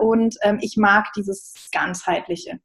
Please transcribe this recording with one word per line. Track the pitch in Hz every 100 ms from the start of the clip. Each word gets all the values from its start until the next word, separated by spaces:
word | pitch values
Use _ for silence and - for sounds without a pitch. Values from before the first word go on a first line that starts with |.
und, | 220 226 226 220
ähm, | 208 208
ich | 214 -
mag | 208 202 208
dieses | - 196 196 - - -
Ganzheitliche. | 165 151 180 - 170 - 175 - -